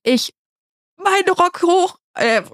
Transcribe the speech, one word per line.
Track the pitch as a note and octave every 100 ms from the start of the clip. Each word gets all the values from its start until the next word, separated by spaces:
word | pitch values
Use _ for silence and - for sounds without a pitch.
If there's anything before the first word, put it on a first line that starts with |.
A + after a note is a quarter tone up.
ich, | A3+ B3+ - - _ _ _ _ _ -
meinen | G4 F#4+ F#4+
Rock | F4+ F4+ -
hoch, | E4+ F#4 F#4 - _
äh, | - A#3 A3+ -